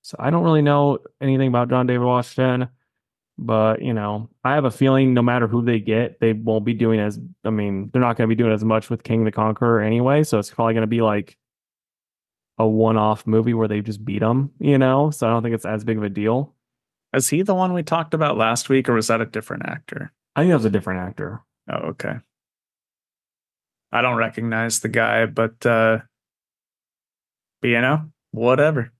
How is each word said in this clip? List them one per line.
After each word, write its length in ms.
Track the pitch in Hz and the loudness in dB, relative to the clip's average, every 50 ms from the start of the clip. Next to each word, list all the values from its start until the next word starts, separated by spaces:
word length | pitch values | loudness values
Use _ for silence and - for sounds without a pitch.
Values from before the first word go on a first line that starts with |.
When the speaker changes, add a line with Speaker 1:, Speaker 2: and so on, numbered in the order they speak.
Speaker 1:
So 140 | _ - - - | _ -18 -12 -4
I 120 | - 135 | -2 0
don't 120 | 165 170 170 | 0 2 2
really 180 | 170 160 156 | 4 4 4
know 360 | 147 143 143 143 143 143 135 - _ - _ _ | 4 4 4 4 4 2 0 -2 _ -16 _ _
anything 280 | 139 135 135 131 135 131 | -2 0 2 2 2 2
about 200 | 120 120 120 120 | 2 2 2 2
John 160 | 127 127 123 | 0 0 2
David 180 | 123 123 123 123 | 2 0 0 2
Washington, 640 | 123 123 123 120 - - - 131 131 123 127 127 123 _ _ _ _ _ _ _ _ _ _ _ _ _ - | 2 2 0 0 -2 -2 0 0 0 0 0 -4 -6 _ _ _ _ _ _ _ _ _ _ _ _ _ -10
but, 440 | - 117 113 110 107 110 110 - | -4 0 2 2 2 2 0 0
you 100 | - 131 117 | -2 -4 -4
know, 360 | 110 104 104 104 107 113 - _ _ - | -4 -4 -4 -6 -6 -8 -12 _ _ -2
I 100 | 131 139 | 0 0
have 100 | 151 139 | 2 0
a 60 | 123 | 0
feeling 440 | - - 135 135 135 135 135 131 127 | 0 2 2 4 4 4 4 4 4
no 80 | 123 | 4
matter 240 | 120 123 120 123 120 | 2 2 2 2 0
who 160 | 107 113 123 117 | 0 0 0 0
they 140 | 120 120 110 | 0 0 0
get, 400 | 101 110 107 113 120 117 - _ | 0 0 0 0 0 -2 -2 _
they 120 | 117 113 | 0 0
won't 320 | 110 107 113 113 110 110 104 | 0 0 -2 -2 -2 0 0
be 100 | 120 120 | -2 -2
doing 240 | 107 117 113 113 107 | 0 2 2 2 2
as, 220 | 104 104 101 - - - - _ - | 0 -2 -4 -8 -14 -16 -20 _ -6
I 60 | 110 | -4
mean, 400 | 110 107 104 101 98 95 101 110 | -2 -2 -2 -2 -4 -6 -6 -2
they're 80 | - 127 | 0 0
not 140 | 127 120 113 | 0 2 0
gonna 100 | - 117 110 | 0 0 0
be 60 | 113 | 2
doing 180 | 110 120 113 | 2 2 2
as 120 | 110 101 107 | 0 0 0
much 240 | 110 110 110 - - | 0 0 0 0 -4
with 140 | 120 110 _ | -8 -8 _
Kang 180 | - 113 113 113 | -2 0 0 0
the 60 | 110 | 0
Conqueror 480 | - - 110 110 107 - 123 120 117 110 | 0 0 -2 -2 0 0 2 2 2 2
anyway, 440 | 107 107 113 120 123 131 139 151 156 | 2 0 0 0 2 2 2 2 2
so 140 | - - 107 | 2 0 -2
it's 100 | 101 - | -2 -4
probably 240 | - - 117 113 113 | -4 -2 -2 0 2
gonna 120 | 113 110 107 | 0 0 0
be, 140 | 117 117 | 0 2
like, 340 | 113 107 107 104 98 - _ _ _ _ _ _ _ _ _ _ _ _ _ _ _ _ _ _ _ _ _ _ _ _ _ - | 2 2 0 0 -4 -8 _ _ _ _ _ _ _ _ _ _ _ _ _ _ _ _ _ _ _ _ _ _ _ _ _ 0
a 80 | 113 110 | 0 2
one-off 580 | 110 110 110 110 110 110 107 107 107 107 - | 4 4 2 4 4 2 2 2 0 -2 -2
movie 280 | 110 110 110 110 120 117 | 0 2 2 2 2 0
where 140 | 113 113 104 | 0 0 0
they 120 | 107 104 | -2 -4
just 240 | 104 113 107 104 110 | -4 -6 -10 -8 -8
beat 180 | - 98 101 | -6 -4 0
him, 280 | 113 113 120 131 139 143 _ _ | 0 0 2 0 -2 -4 _ _
you 180 | - 143 143 131 | 0 2 2 4
know? 320 | 135 131 131 135 147 156 | 4 2 2 2 0 0
So 160 | 147 - 127 | -2 -2 0
I 40 | 113 | 0
don't 120 | 117 117 | 0 0
think 120 | 110 117 113 | 0 -2 -4
it's 100 | 110 - | -4 -4
as 180 | 101 107 107 107 | -6 -6 -6 -4
big 120 | 117 110 107 | -4 -4 -2
of 40 | |
a 60 | 104 104 | -4 -6
deal. 440 | 98 104 104 110 113 131 143 - _ _ _ _ _ _ _ _ _ _ _ _ - | -4 -2 -2 0 0 -2 -4 -6 _ _ _ _ _ _ _ _ _ _ _ _ -4
Speaker 2:
Is 140 | 135 135 - | -2 -2 0
he 140 | 143 165 | -2 -2
the 120 | 190 208 190 | 0 0 0
one 180 | 185 185 185 | 0 0 -2
we 100 | 180 175 | -2 -4
talked 300 | 160 - 160 165 160 160 - | -2 -2 -4 -4 -2 -4 -2
about 220 | 156 156 147 - | -2 0 0 0
last 320 | 107 110 113 117 117 - - | 0 0 0 0 -2 0 2
week, 200 | 135 135 127 - | 2 2 2 2
or 40 | 120 | 0
was 120 | 113 110 - | 0 2 0
that 120 | 113 113 | 0 -2
a 60 | 113 | -2
different 380 | 110 - 110 - - - - - | -4 -6 -10 -8 -8 -12 -10 -8
actor? 460 | - - 156 _ - - - - - _ _ _ _ _ | -10 -10 -12 _ -14 -14 -14 -14 -16 _ _ _ _ _
Speaker 1:
I 60 | - | 2
think 80 | 151 185 | 4 4
that 60 | 170 | 4
was 80 | 135 110 | 4 2
a 40 | 107 | 2
different 300 | 98 101 - 92 92 92 | 0 0 -2 -2 -6 -6
actor. 420 | 90 90 - - 98 95 107 117 _ _ _ _ _ - | -6 -8 -8 -10 -10 -10 -10 -14 _ _ _ _ _ -8
Speaker 2:
Oh, 200 | - - - 80 | -8 -6 -6 -8
okay. 260 | 80 - - - - 120 _ _ _ _ _ _ _ _ _ _ _ _ _ _ _ _ _ _ _ _ _ _ _ _ _ _ _ _ _ _ _ _ _ _ | -8 -8 -8 -8 -8 -10 _ _ _ _ _ _ _ _ _ _ _ _ _ _ _ _ _ _ _ _ _ _ _ _ _ _ _ _ _ _ _ _ _ _
I 100 | - 117 | -2 -2
don't 140 | 120 127 120 | 0 0 0
recognize 640 | 113 113 110 - - 117 117 113 113 113 117 113 - | -2 -2 -4 -4 -6 -6 -4 -2 -2 -2 -2 -4 -4
the 80 | - 117 | -6 -2
guy, 380 | 110 113 113 110 110 113 113 | 0 0 0 2 2 0 0
but, 380 | 110 - - 113 113 - _ - | 0 0 -2 -2 -2 -4 _ 0
uh, 320 | 123 117 113 113 110 113 110 - _ _ _ _ _ _ _ _ _ _ _ _ _ _ _ _ _ _ _ _ _ _ _ _ _ _ _ _ _ _ _ | 0 2 4 2 2 0 0 -4 _ _ _ _ _ _ _ _ _ _ _ _ _ _ _ _ _ _ _ _ _ _ _ _ _ _ _ _ _ _ _
but, 80 | - 123 | -2 0
you 120 | 120 117 | 0 2
know, 220 | 123 131 147 156 156 156 _ _ _ _ | 2 2 0 -2 -4 -10 _ _ _ _
whatever. 640 | - 113 117 123 131 139 147 156 156 135 110 - _ | -8 -2 2 2 4 4 4 2 2 -2 -6 -6 _